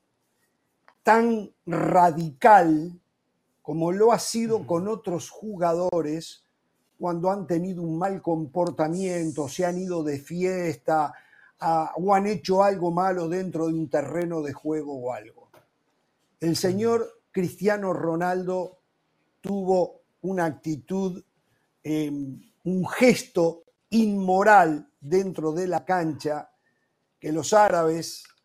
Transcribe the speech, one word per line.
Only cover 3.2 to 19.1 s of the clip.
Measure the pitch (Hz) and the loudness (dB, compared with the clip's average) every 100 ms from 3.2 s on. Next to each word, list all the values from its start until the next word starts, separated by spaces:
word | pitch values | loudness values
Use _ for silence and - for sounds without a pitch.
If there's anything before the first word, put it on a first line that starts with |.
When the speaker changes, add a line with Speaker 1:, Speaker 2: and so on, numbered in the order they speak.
| _ _ _ _ - | _ _ _ _ -8
Speaker 1:
como | 156 165 | -4 -2
lo | 190 220 | 4 6
ha | 220 | 4
sido | - 233 226 220 | 0 -4 -2 -2
Speaker 2:
Ujú. | 175 | -2
Speaker 1:
con | 170 196 | -4 -2
otros | 220 190 170 - | -6 -4 -6 -8
jugadores | - 214 190 175 170 180 175 151 160 165 - _ _ _ _ _ - | -14 -12 -2 0 0 0 -2 -2 -6 -8 -18 _ _ _ _ _ -8
cuando | 175 170 180 | -6 -2 -2
han | 202 165 | -2 -2
tenido | 170 180 175 | -2 -2 -6
un | 170 160 | -6 -4
mal | 190 190 | -4 -4
comportamiento, | - 160 151 175 175 135 156 175 190 175 160 151 139 | -4 -4 -4 -2 -2 0 -2 -2 -4 -2 -4 -4 -6
se | - 180 | -2 -2
han | 180 | -2
ido | 185 175 | -4 -4
de | 151 139 | -4 -6
fiesta, | 139 170 180 185 175 139 - 156 143 - _ _ _ - | -8 -4 -4 -2 -4 -6 -2 0 0 -6 _ _ _ -6
ah, | 175 165 156 160 | -2 0 -2 -4
o | 185 196 | 0 2
han | 202 | 2
hecho | 208 - 185 | -4 0 2
algo | 202 190 175 | 2 2 -2
malo | 170 190 185 165 | 0 0 -2 -4
dentro | 180 190 160 165 | -4 -6 -4 -4
de | |
un | 160 160 | -4 -2
terreno | 151 139 160 170 170 | -2 -2 -4 -4 -6
de | 143 | -8
juego | 135 156 156 143 135 | -8 -6 -6 -6 -8
o | 123 | -8
algo. | 117 110 - _ - _ _ _ _ _ _ _ - | -10 -12 -20 _ -20 _ _ _ _ _ _ _ -6
El | 160 | -2
Speaker 2:
Ujú. | 160 | 0
Speaker 1:
señor | 185 185 226 233 226 - _ | 0 0 0 0 -2 -12 _
Cristiano | - 170 - 196 208 190 | -4 -4 -2 -2 0 -2
Ronaldo | 175 165 165 180 185 180 185 180 - _ _ _ | -2 -2 -2 -2 -2 -4 -6 -6 -12 _ _ _